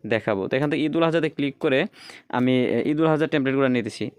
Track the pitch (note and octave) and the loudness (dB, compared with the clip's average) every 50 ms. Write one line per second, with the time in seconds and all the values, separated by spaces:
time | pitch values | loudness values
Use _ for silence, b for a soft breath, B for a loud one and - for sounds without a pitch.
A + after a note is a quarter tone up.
0 | - G#2+ A2+ A2 - - G#2+ G2 F#2+ - - C3 D3 D3 D#3 C3 D3+ D#3 D3 E3 | 0 0 -2 0 0 0 -2 0 -2 -2 0 0 0 0 0 -2 -2 -2 0 0
1 | E3 E3 D#3+ E3 D#3 D#3 - - C#3+ C#3 C3 _ - D3+ C3 C3+ F3 A3+ B B | 0 2 2 0 -2 -2 -4 -4 -4 -4 -4 _ -2 0 2 2 0 -2 B B
2 | B B B B B B - B2 B2 B2+ B2+ B2+ B2 - - A#2 - C#3 D3+ D3+ | B B B B B B -2 0 2 2 2 2 2 2 0 0 0 0 0 2
3 | D#3+ D#3+ D#3 D3 D#3+ D#3 - D3+ C3 C3+ C3 C3+ C#3 B2+ B2+ A#2+ G#2+ A2 - - | 2 2 2 2 0 0 0 0 0 0 2 2 2 2 2 0 -2 -4 -6 -8
4 | G#2+ - - | -10 -10 -10